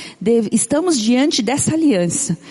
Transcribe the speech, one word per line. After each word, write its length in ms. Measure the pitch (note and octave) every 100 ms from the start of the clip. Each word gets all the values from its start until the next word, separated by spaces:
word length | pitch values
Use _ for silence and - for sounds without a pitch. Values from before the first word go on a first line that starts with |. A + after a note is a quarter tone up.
| - -
deve, 300 | F#3+ A#3 G#3
estamos 440 | A3+ - D4 F4+ C#4+
diante 460 | G#3+ B3 D4 D#4
dessa 320 | G#3+ C#4 -
aliança, 640 | D#4 D#4 G3 F3 - - E3 -